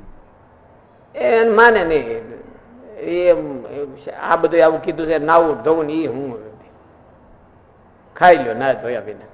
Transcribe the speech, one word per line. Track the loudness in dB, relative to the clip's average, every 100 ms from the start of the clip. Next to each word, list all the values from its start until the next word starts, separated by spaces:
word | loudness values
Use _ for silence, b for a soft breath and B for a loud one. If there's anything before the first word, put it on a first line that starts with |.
| -20 -20 -20 _ _ _ _ _ _ _ _ -4
એને | 0 2 4
માને | 6 6 4 0
નહીં. | -2 -2 -8 -12 -18 -20 -20 -20 -20 -20 -14
એ | -8 0 2
એમ, | 2 0 -10 -12
એમ | -12 -12 -14 -16 -8
આ | -2 0
બધું | 2 4 4
આવું | 2
કીધું | -4 -6 -4
છે, | -2
નાવું | 2 4 4 0
ધોવું | -2 0 -2
ને |
ઈ | -4 -4
હું | -6 -10 -12 -16 -20 -20 -20 _ _ _ -20 -20 -20 _ _ _ _ _ _ _ 4
ખાઈ | 6 6
લ્યો | 2
ના | -4 -2
ધોયા | -2 -4 -8
વિના | -10 -16 -20